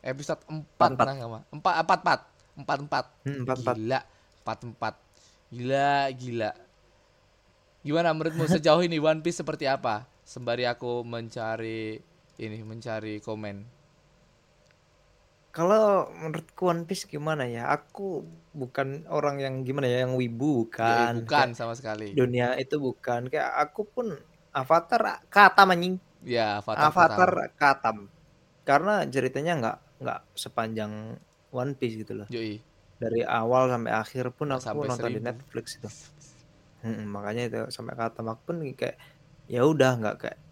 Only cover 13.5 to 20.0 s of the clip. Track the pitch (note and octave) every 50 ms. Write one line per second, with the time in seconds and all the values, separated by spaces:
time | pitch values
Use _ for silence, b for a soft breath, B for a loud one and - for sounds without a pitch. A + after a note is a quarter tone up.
13.5 | G2+ G2 G#2 A#2+ - _ _ _ _ _ _ _ _ _ _ _ _ _ _ _
14.5 | _ _ _ _ _ _ _ _ _ _ _ _ _ _ _ _ _ _ _ _
15.5 | _ - E3 F3+ G#3 A3 A3 G#3 G3+ F#3 D3+ - - E3+ D#3+ D#3+ D#3 D#3+ - -
16.5 | _ - F#3 F3+ E3+ E3+ E3+ D#3+ G3 F#3 - - - D3 D3 D#3 D#3 D3+ C3 B2
17.5 | A#2 A#2 A#2+ C#3 C#3+ D3 - _ _ - G3 G3 F3+ D3 - D#3+ E3 - _ _
18.5 | _ D3+ C3 B2 - - C#3 C3+ C#3 D3+ E3 - E3+ D3+ D3 D3 C#3+ C#3 C#3 C3+
19.5 | C3 C3 C3 B2+ C3+ D3 C#3 B2+ A#2+ B2